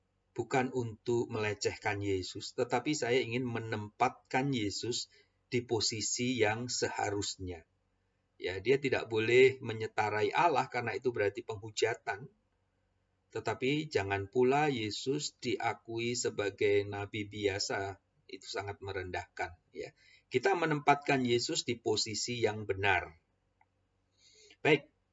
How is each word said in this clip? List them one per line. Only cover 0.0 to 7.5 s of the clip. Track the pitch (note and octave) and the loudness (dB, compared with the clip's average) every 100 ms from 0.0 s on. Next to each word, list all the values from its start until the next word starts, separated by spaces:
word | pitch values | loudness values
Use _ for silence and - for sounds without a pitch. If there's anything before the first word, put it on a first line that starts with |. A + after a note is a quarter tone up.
| _ _ _ | _ _ _
bukan | - A2+ C3+ B2 | -8 -2 0 0
untuk | B2+ A#2 G#2 - A#2+ A#2+ | -2 -6 -6 -2 -2 -2
melecehkan | A2+ G#2 G#2 A2 G2+ G#2+ G2+ | -2 -4 -2 -4 -4 -4 -2
Yesus, | G2+ F#2+ F#2 - - - | 0 -2 -2 -8 -8 -4
tetapi | B2 B2 D3+ D3+ | -2 0 -2 -2
saya | A#2+ C3 | 0 0
ingin | C#3+ A#2 B2+ | 0 -2 -2
menempatkan | A#2 A2+ A2 G#2 - C3+ - - C3+ C#3 | -4 -4 -6 -6 0 0 0 -4 0 0
Yesus | C3 G2+ - A2 A#2+ - _ _ _ _ | 0 -2 -2 -4 -4 -6 _ _ _ _
di | B2 | -4
posisi | B2 A2+ - A2 G2 - B2 B2+ | 0 0 0 -2 -4 -2 0 2
yang | G#2 G#2+ B2 | 2 2 -2
seharusnya. | - A2 - G#2 G2+ G2 - F#2 | -2 -2 0 -2 -2 -4 -6 -8